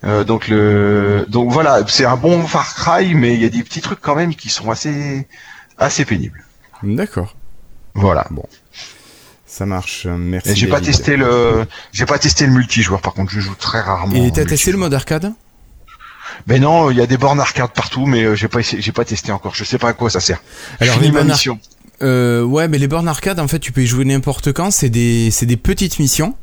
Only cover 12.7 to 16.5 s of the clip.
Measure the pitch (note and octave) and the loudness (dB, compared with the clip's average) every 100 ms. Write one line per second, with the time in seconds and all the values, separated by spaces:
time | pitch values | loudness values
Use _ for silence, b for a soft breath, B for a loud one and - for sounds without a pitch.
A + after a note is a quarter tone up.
12.7 | - G2+ F#2+ - - F#2+ G#2 G2 G2 - | 0 0 -2 -4 -6 -6 -4 -8 -8 -6
13.7 | A2+ G2 F#2 F#2 B2 B2 D#3+ D3+ D3 - | -4 -2 -2 0 2 2 2 0 0 0
14.7 | G3 F3+ C#3 - D#3 F#3+ A3 _ _ - | 0 0 -2 -2 -4 -4 -10 _ _ -20
15.7 | - - B B B B B - | -20 -20 B B B B B 0